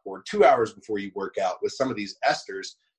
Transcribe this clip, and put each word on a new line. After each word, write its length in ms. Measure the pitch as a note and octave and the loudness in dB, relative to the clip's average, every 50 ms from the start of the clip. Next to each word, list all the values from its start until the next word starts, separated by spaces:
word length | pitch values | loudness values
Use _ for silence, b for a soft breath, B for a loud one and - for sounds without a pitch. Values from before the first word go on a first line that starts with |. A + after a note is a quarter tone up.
| - | -12
or 180 | G2 F#2+ F#2 - - | -14 -14 -12 -10 -2
two 160 | - G#3 F#3+ | 4 6 8
hours 280 | D3+ C3+ A#2+ A2+ G#2 G#2 | 8 8 6 2 -2 -4
before 260 | - - - G#2+ G2+ | -10 -8 -6 -6 -6
you 120 | G2 G2 - | -6 -8 -8
work 220 | G2+ F#2+ F#2+ - | -8 -8 -6 -4
out 200 | G2+ F#2+ F#2 F2+ - | -2 -2 -2 -2 -4
with 120 | G#2+ G#2 - | -6 -6 -2
some 160 | - C3 C3 | -2 -2 -2
of 80 | A#2+ | -2
these 180 | G#2+ G2+ F#2+ - _ B2+ | -4 -6 -8 -8 _ -2
esters, 500 | C#3 - - - - G2 F#2+ F#2 - - _ _ _ _ | -2 -2 -2 -6 -10 -10 -10 -10 -12 -14 _ _ _ _